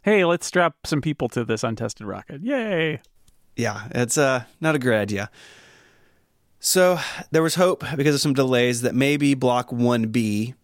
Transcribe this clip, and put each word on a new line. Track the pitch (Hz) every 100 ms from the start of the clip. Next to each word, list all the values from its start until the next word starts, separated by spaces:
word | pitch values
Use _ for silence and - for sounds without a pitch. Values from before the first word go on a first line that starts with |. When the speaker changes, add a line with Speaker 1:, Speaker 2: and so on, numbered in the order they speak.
Speaker 1:
Hey, | 202 214
let's | 170 175 -
strap | 180 170 -
some | - 151
people | 156 147 123
to | -
this | 113 110
untested | 120 110 117 - 107
rocket. | 98 - 139
Yay! | 214 277 220 175 160 151 _ _ _ _ _ -
Speaker 2:
Yeah, | 113 101 110
it's, | 123 120 151
uh, | 135 131 117 _
not | 160
a | 151
great | 123 110
idea. | 101 98 104 - - - - - _ _ _ _ _ _ _ _
So | - 185 180 175 - - -
there | 160
was | 160
hope, | 170 185 175 131 139
because | 143
of | 143
some | 151
delays, | 135 131 123 123 120
that | 123
maybe | 123 139 147 143
Block | 135 127 123 120
one | 120 120 120 110
B | 110 110 104 117 -